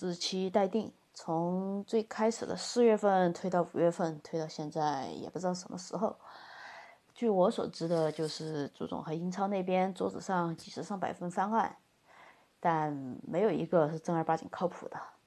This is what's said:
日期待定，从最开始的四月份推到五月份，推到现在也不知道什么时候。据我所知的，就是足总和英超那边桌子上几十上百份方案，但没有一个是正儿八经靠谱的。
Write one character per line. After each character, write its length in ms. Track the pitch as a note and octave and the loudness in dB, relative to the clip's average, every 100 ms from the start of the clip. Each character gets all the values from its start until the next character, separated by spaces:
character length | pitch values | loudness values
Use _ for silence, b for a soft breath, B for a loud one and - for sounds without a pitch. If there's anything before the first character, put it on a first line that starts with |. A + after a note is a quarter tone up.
日 120 | F#3 | -4
期 380 | F3 - F#3+ F#3+ | -4 -4 -2 2
待 160 | G#3 F#3+ | 2 2
定， 260 | A3 - - _ | 0 -4 -8 _
从 720 | - - E3 F3 F#3 F#3+ G3 | -12 -4 0 0 0 -2 -4
最 180 | G3 A3+ | -2 -2
开 260 | G#3+ - A3 | -2 0 0
始 160 | A3 | 0
的 120 | - F#3 | -4 -6
四 260 | - B3 | -2 4
月 140 | A#3 G#3 | 6 6
份 360 | G#3 F#3+ F3+ | 6 6 4
推 160 | E3+ F#3 | 2 0
到 160 | F3 E3+ | 2 2
五 60 | - | 4
月 100 | E3+ | 2
份， 320 | E3+ E3 D3+ | 4 -2 -4
推 160 | - E3 | -6 -6
到 80 | D#3 | -4
现 200 | - D3+ | -6 -6
在 380 | D#3+ D3+ C#3 G2 | 0 0 0 -4
也 200 | - - | -8 -8
不 80 | D#3 | -4
知 80 | F3+ | -2
道 80 | |
什 160 | F3+ - | -4 -6
么 80 | F3+ | -12
时 180 | F#3 - | -8 -2
候。 200 | A3 - B B B B B B B B _ | -2 -4 B B B B B B B B _
据 140 | - A#3 | -2 2
我 200 | F#3+ F#3+ | 6 4
所 200 | F#3+ - | 4 -4
知 180 | - E3 | -2 0
的， 240 | E3 D#3 | 2 2
就 160 | D3+ D#3 | 0 -4
是 400 | - D#3 D3+ C#3 | -4 -6 -4 -6
足 160 | - | -6
总 160 | - F3+ | -6 -6
和 120 | E3 | -4
英 180 | D#3 F3+ | -4 -4
超 160 | F#3+ G3 | -2 -2
那 160 | G3 | 0
边 320 | F#3 F#3 F#3+ | 2 2 2
桌 160 | F#3 F#3+ | 0 -4
子 100 | - | -4
上 360 | F3 F#3 E3+ D#3+ | -2 0 0 -4
几 120 | - | -10
十 140 | - | -10
上 160 | E3+ G3 | -8 -4
百 140 | F3 | -4
份 180 | F3 F3+ | -4 -4
方 220 | F#3 G3+ | -2 0
案， 240 | A3 F#3 - _ _ _ B B B B _ | 2 0 -4 _ _ _ B B B B _
但 340 | F3 D#3+ D3+ C#3+ C3 A#2 | 0 2 0 -2 -6 -8
没 200 | - E3 | -4 2
有 80 | G#3+ | 2
一 140 | D3+ | 2
个 240 | D#3+ F3 D3+ | 2 4 4
是 80 | D#3+ | 2
正 160 | - E3 | 0 0
儿 80 | |
八 120 | D#3+ D#3+ | 2 0
经 120 | - | -2
靠 160 | - F3+ | -2 -2
谱 220 | - - | -4 -12
的。 120 | - - - | -12 -14 -18